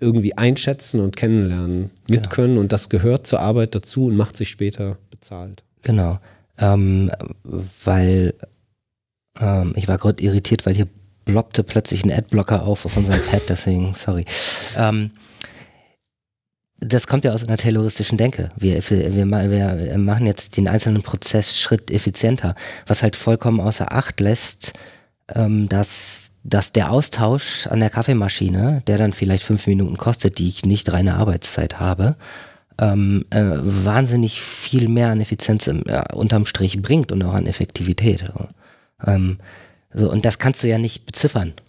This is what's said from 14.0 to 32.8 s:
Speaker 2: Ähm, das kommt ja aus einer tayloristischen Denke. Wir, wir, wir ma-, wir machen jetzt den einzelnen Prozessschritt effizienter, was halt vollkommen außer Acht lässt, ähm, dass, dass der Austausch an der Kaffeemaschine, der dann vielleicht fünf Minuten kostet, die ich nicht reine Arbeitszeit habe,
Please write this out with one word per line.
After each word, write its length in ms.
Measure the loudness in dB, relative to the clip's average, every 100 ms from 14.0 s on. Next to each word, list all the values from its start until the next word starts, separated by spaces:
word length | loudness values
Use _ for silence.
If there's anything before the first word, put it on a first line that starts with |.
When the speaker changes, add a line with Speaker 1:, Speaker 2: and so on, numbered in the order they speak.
| -4 -4 -4 -2 -2 -2 -4 -2
Speaker 2:
Ähm, 320 | 0 0 -4 -8 -20 -12 -12 -14 -20 _ _ _ _ _ _ _ _ _ _ -10
das 260 | -2 0 2
kommt 160 | 0
ja 80 | 2
aus 120 | 0 -2
einer 100 | 0
tayloristischen 600 | 2 2 0 -2 -2 2
Denke. 320 | 0 0 -8 0
Wir, 200 | 0 2 2
wir, 260 | 0 2
wir 120 | 2 2
ma-, 240 | 2 2
wir 480 | 2 0 -2 -2 0
machen 280 | 2 2 0
jetzt 300 | 0 -4 0
den 120 | 2
einzelnen 340 | 2 2 0
Prozessschritt 880 | -2 -4 0 0 0 0 0 0 0
effizienter, 640 | -2 -2 0 0 0 -2 -6 -10 -12 -4
was 160 | 0
halt 140 | 0 0
vollkommen 440 | 0 2 2 2
außer 320 | 0 -2 -2
Acht 280 | -2 -2 0
lässt, 540 | 0 0 -2 -6 -8 -8 -20 -20 _ _ -6
ähm, 340 | 0 2 2 2
dass, 640 | 0 0 -2 -2 -6 -8 _
dass 280 | -2 0 2
der 180 | 0 2
Austausch 720 | 2 0 0 0 0 -4 -6 -2
an 140 | 0
der 100 | 2
Kaffeemaschine, 920 | 0 0 2 0 0 0 0 0 0 0
der 100 | 2
dann 160 | 2
vielleicht 300 | 0 0 0
fünf 240 | 0 0 2
Minuten 300 | 2 0 -2
kostet, 400 | -2 0 -2 0
die 100 | -2
ich 160 | 0
nicht 280 | 0 2 0
reine 240 | 2 2 2
Arbeitszeit 640 | 0 0 -2 -2 -4 -2
habe, 360 | -2 2 0 0 -8 -20 -20 -20 _ -2